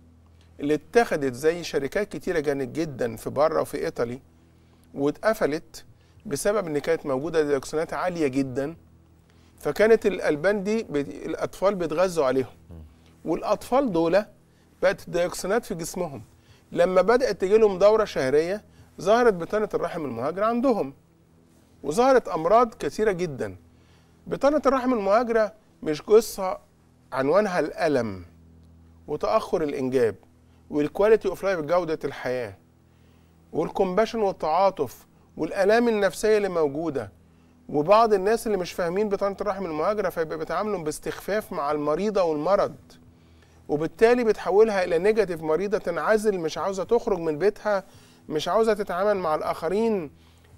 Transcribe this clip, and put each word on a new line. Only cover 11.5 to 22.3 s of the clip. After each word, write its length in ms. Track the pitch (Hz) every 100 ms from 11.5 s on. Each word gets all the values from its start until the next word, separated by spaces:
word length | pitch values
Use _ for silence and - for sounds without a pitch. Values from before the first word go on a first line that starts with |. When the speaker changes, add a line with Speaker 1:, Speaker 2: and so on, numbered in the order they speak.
| - 185
Speaker 1:
بيتغذوا 500 | 196 160 160 190 165
عليهم. 220 | 131 131 123 - -
Speaker 2:
مم. 60 | 85 - - - -
Speaker 1:
والأطفال 680 | - 170 - 202 - 254 269
دول 340 | 165 165 185 214 - _ _ _ _
بقت 260 | 180 190 -
الديوكسينات 580 | 170 175 - 185 233
في 100 | -
جسمهم. 460 | 170 160 185 170 123 - _ _ - -
لما 300 | 165 180 185
بدأت 400 | 185 247 240 196
تجي 160 | 190 220
لهم 200 | 214 180
دورة 260 | 202 220
شهرية 580 | 202 170 131 147 170 208 - - - -
ظهرت 320 | 160 233 240
بطانة 360 | 180 165 214 202
الرحم 320 | 151 170 175
المهاجر 380 | 139 113 135 175
عندهم، 500 | 214 240 262 202 135 - _ _ _ _ _ _ _ _
وظهرت 440 | - 175 262 254
أمراض 460 | -